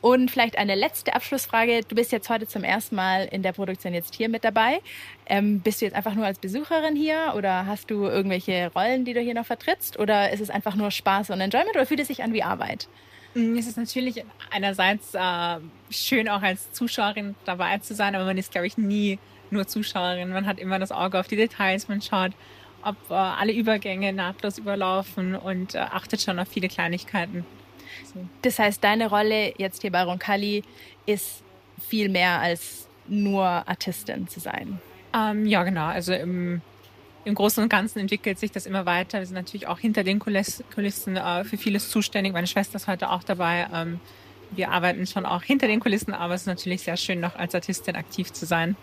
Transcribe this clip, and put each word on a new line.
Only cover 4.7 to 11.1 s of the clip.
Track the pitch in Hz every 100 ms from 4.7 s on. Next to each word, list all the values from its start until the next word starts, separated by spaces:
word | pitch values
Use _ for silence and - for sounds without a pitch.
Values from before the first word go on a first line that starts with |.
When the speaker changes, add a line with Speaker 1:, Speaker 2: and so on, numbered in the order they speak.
| 320 - - - - -
Speaker 1:
Ähm, | 196 208 208
bist | 196 214
du | 208
jetzt | 190
einfach | 208
nur | 208 208
als | 196
Besucherin | 190 220 302 320 311 294
hier | 311 311 320 208
oder | 196 185 190
hast | 208 -
du | 208 196
irgendwelche | 196 196 185 196 185 175 180
Rollen, | 214 262 247
die |
du | 240
hier | 240
noch | 233 233
vertrittst? | 233 - 381 - -
Oder | 208 208 202
ist | 202
es | 208
einfach | 208 214 202
nur | 208
Spaß | - -